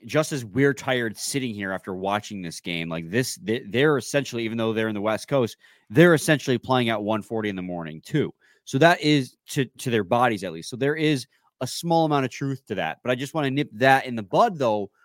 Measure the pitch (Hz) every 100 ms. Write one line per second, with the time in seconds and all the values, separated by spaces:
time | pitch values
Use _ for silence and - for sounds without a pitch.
0 | 117 147 156 143 113 110 143 139 135 127
1 | 113 101 - 143 127 104 98 92 - 92
2 | 95 104 - 101 85 - 92 85 82 82
3 | 82 110 127 - 92 120 104 117 151 139
4 | - 143 127 117 113 117 113 110 110 104
5 | 104 107 - 139 113 - _ _ - 117
6 | 175 160 - 147 - 120 - 127 117 110
7 | 104 110 - 113 107 92 90 87 80 80
8 | - 147 98 - _ _ - 135 170 180
9 | 151 147 123 _ - 147 123 - 127 117
10 | 90 120 123 101 92 82 - 117 139 160
11 | 156 139 - _ _ - 127 - 170 165
12 | 160 143 131 - 139 131 - 95 80 76
13 | 120 127 139 160 139 139 147 107 131 135
14 | 123 113 95 160 233 165 123 107 98 _